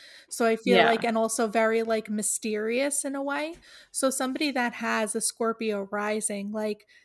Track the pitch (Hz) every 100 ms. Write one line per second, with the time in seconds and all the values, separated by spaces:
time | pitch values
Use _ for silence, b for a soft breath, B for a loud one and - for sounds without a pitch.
0 | B B - - 233 226 202 190 165 226
1 | 233 226 226 - 226 220 220 226 226 220
2 | 214 214 208 - 220 214 220 240 285 285
3 | 285 277 277 285 302 339 B B B -
4 | 269 262 262 262 302 262 240 - 226 226
5 | 214 226 - - 233 226 220 202 196 208
6 | 208 214 208 202 202 214 214 208 _ b